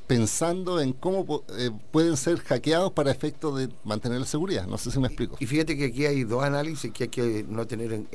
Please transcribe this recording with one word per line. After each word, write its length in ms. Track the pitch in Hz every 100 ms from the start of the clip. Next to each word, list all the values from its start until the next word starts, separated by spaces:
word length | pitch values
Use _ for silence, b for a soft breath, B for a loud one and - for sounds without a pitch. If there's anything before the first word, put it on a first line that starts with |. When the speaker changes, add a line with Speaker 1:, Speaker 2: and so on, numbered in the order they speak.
| -
Speaker 1:
pensando 720 | 123 110 - 165 180 185 180
en 140 | 135
cómo 320 | 131 175 190 143
po-, 180 | 147 - 98
eh, 140 | 123 107 -
pueden 240 | 156 170 151
ser 220 | - 170
hackeados 560 | - 127 147 165 185
para 160 | - 147
efectos 480 | - 151 151 156 135
de 120 | 131 -
mantener 360 | 107 107 120 123
la 80 | 131
seguridad. 400 | 151 190 139 92
No 100 | 104
sé 140 | 123
si 80 | 123
me 80 | 127
explico. 300 | - 120 -
Speaker 2:
Y 80 | 113
fíjate 280 | 147 160 143
que 100 | 139
aquí 200 | 117 147
hay 180 | 143
dos 200 | 117 120
análisis 480 | 139 143 151 156 120
que 140 | - 120
hay 40 |
que 360 | - 120 110 -
no 160 | 110 110
tener 260 | 110 113
en, 160 | 110 -